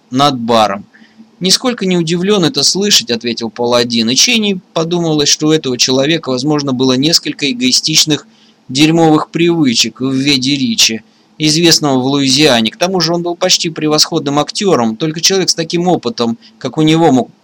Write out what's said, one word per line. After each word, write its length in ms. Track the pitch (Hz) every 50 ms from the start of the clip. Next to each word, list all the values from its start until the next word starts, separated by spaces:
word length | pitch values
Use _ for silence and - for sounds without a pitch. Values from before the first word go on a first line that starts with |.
| _ _
над 300 | 123 131 143 147 135 123
баром. 460 | 117 113 117 113 107 101 98 101 - - _ _ - _ _ - - _ _ -
"Нисколько 440 | 175 185 185 - - 254 233 240 202
не 120 | 185 180
удивлён 480 | 175 165 156 175 175 180 196 208 202 165
это 180 | 147 135 - 139
слышать", — 480 | - - 185 202 208 - - - -
ответил 380 | 117 113 120 120 113 - 117 110
Паладин, 600 | - - 120 120 123 120 120 120 117 113 113 113
и 60 | 131
Чейни 460 | 131 - - 247 226 214 208 196 185 - _ -
подумалось, 540 | 170 160 165 180 175 170 165 156 151 143
что 200 | 147 - - 156
у 40 | 151
этого 260 | 156 156 151 135 123
человека, 520 | 120 - - 131 135 135 151 170 165 - 131
возможно, 420 | 131 120 131 151 151 147 143 139
было 220 | 127 123 131 131 127
несколько 580 | 127 139 160 165 - - 160 143 - 147 139
эгоистичных 760 | 123 120 127 127 123 - - 156 156 151 - 156 147 - - - _ _ _ _ _ _ _ -
дерьмовых 600 | 131 135 151 156 165 170 165 160 151 151 - -
привычек 720 | - 165 170 175 170 165 147 127 113 - - 113 - -
в 140 | 127 135 135
виде 420 | 131 135 143 143 131 127 135 143
Ричи, 480 | 139 131 117 113 107 - - 110 107 - _ _ _ _ _ _
известного 640 | - 156 156 151 165 175 165 147 - 151 143 135 127
в 60 | 123
Луизиане. 680 | 135 139 143 139 135 131 139 156 143 123 113 113 110
К 60 | -
тому 240 | - 175 185 190 180
же 120 | 156 165 175
он 80 | 175
был 140 | 170 175 170
почти 340 | - 185 185 175 - 175 170
превосходным 720 | 160 - 156 151 151 151 - - 170 160 139 143 143 147
актёром, 560 | 147 - - - 208 190 160 127 117 110 110
только 240 | 110 160 156 156 165
человек 300 | 160 - 190 190 175 -
с 60 | -
таким 340 | - 160 160 - 170 175 180
опытом, 480 | 170 123 - 120 117 - 117 117 117 - - - _
как 200 | _ - 135 -
у 60 | 160 156
него, 280 | 156 156 160 170 156
мог 180 | 131 123 113 - - _